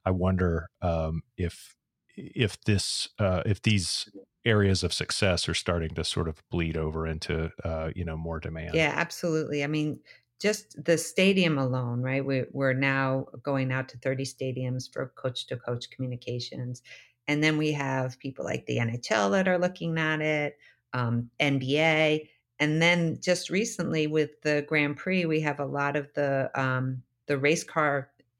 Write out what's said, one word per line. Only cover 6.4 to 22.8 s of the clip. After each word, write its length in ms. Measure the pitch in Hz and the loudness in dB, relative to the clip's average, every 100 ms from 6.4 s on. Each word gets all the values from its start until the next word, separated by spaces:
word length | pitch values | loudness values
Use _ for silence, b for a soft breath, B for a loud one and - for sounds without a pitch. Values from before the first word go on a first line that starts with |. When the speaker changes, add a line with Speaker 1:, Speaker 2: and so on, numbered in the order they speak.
| - | -6
Speaker 1:
bleed 260 | 87 82 80 | -4 -2 -2
over 300 | 78 80 80 | -2 -2 -4
into, 440 | 78 - 82 80 - 87 | -4 -4 -2 -4 -6 -6
uh, 240 | 82 80 - | -4 -4 -6
you 100 | 85 | -6
know, 100 | 78 | -6
more 240 | 82 82 | -6 -6
demand. 360 | 82 160 - 160 | -8 -8 -4 0
Speaker 2:
Yeah, 180 | 156 151 | 0 0
absolutely. 680 | 165 - 175 156 151 147 | -4 -4 -4 -2 -2 -4
I 40 | 143 | -2
mean, 320 | 151 151 131 - b b - | 0 -2 -4 -12 b b -4
just 420 | 196 214 - - 156 | -2 -2 -6 -8 2
the 140 | 160 | 2
stadium 580 | 160 - 190 196 170 147 | 2 2 4 6 4 4
alone, 440 | 131 127 120 120 | 2 0 -2 -2
right? 220 | 127 135 | 0 0
We, 200 | 135 131 - | 0 0 -2
we're 220 | 135 135 | 0 0
now 520 | 127 135 135 135 135 - - | 2 2 2 2 0 -2 -8
going 300 | 143 135 131 | -2 0 0
out 180 | 131 131 | -2 -4
to 80 | 123 | -6
thirty 260 | 135 131 | -4 -2
stadiums 680 | 135 - 131 127 127 127 - | -4 -4 -4 -2 -2 -4 -6
for 200 | - 135 - | -8 -8 -6
coach-to-coach 760 | 131 123 - 123 - 117 - | -6 -6 -8 -8 -6 -6 -6
communications. 960 | - 131 123 - 123 120 131 123 123 - B B B - | -8 -8 -6 -6 -8 -8 -8 -8 -10 -14 B B B -2
And 160 | 147 | 2
then 140 | 156 151 | 2 2
we 140 | 151 | 2
have 480 | 147 139 131 127 123 | 0 0 0 -2 -6
people 260 | 135 131 - | -10 -6 -4
like 200 | - - | -4 -2
the 120 | 120 | -2
N 120 | 117 | 0
H 200 | 120 - | -2 -2
L 200 | 220 196 | 2 2
that 160 | 196 190 | 2 4
are 100 | 180 | 2
looking 400 | 180 185 165 160 | 0 -2 -4 0
at 240 | 156 156 | 0 0
it, 360 | 156 151 147 - b b _ | 2 2 0 -4 b b _
um, 380 | 127 120 117 120 - | -2 0 0 -2 0
N 180 | 143 139 | 2 2
B 220 | 127 143 | 2 2
A. 500 | 160 156 156 151 156 B _ - | 4 4 4 2 -2 B _ -2
And 220 | 151 156 | 0 4